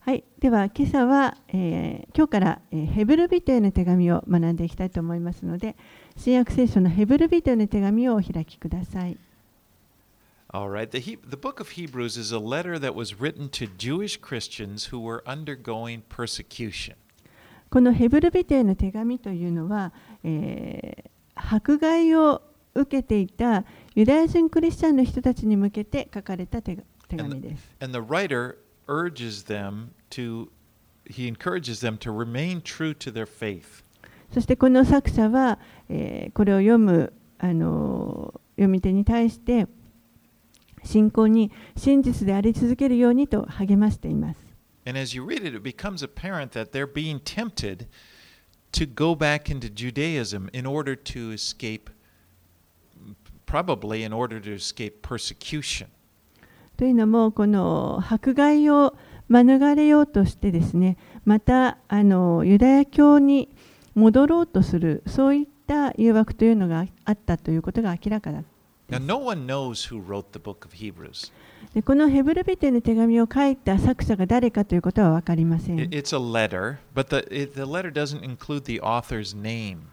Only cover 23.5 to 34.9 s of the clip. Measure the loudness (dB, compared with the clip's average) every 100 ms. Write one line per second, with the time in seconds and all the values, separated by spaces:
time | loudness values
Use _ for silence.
23.5 | 0 -2 -16 -8 2 4 4 4 2 2
24.5 | 2 0 0 0 2 0 0 -4 -2 0
25.5 | 0 0 -4 -6 -6 -8 -14 -12 -10 -8
26.5 | -10 -8 -12 -14 _ _ -10 -8 -10 -12
27.5 | -16 -18 _ -10 -10 -4 -4 -2 -4 -6
28.5 | -12 _ _ -8 -6 -6 -8 -12 -12 -10
29.5 | -8 -8 -10 -14 _ _ -12 -10 -10 -12
30.5 | _ _ _ _ _ _ -12 -10 -8 -6
31.5 | -6 -8 -6 -6 -6 -8 -8 -6 -6 -6
32.5 | -8 -10 -8 -8 -6 -10 -10 -10 -8 -8
33.5 | -8 -14 -20 _ _ -20 -20 _ -4 0
34.5 | 4 6 6 6